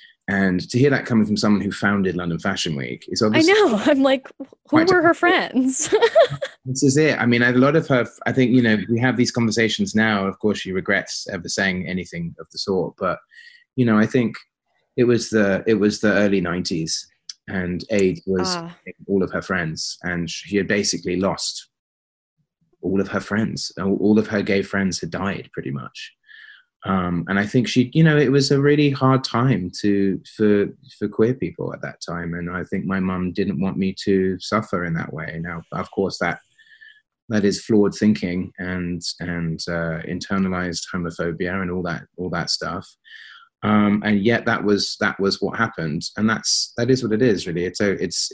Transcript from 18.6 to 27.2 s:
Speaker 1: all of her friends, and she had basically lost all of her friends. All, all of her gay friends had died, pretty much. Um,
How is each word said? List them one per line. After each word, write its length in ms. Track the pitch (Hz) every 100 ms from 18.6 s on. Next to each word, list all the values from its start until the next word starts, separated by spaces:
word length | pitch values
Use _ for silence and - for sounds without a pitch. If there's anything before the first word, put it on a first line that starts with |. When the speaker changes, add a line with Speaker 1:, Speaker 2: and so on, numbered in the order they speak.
| - - - - -
Speaker 1:
all 140 | 98
of 80 | 92
her 80 | 90
friends, 560 | - 92 82 80 - -
and 260 | 90 87 85
she 260 | - - 101
had 140 | 87
basically 480 | 104 101 85 95 90
lost 500 | 95 82 - - - _ _ _ _ _ _ _ _ _ _ _
all 200 | 90 95
of 80 | 95
her 100 | 101
friends. 540 | - 101 110 - - -
All, 200 | 98 98
all 200 | 101 107
of 100 | 107
her 140 | 104
gay 200 | 101 98
friends 400 | 98 101 95 85
had 80 | 82
died, 400 | 85 95 76 -
pretty 200 | - -
much. 420 | 67 - - - _ _ - - - _ _ -
Um, 400 | 95 90 87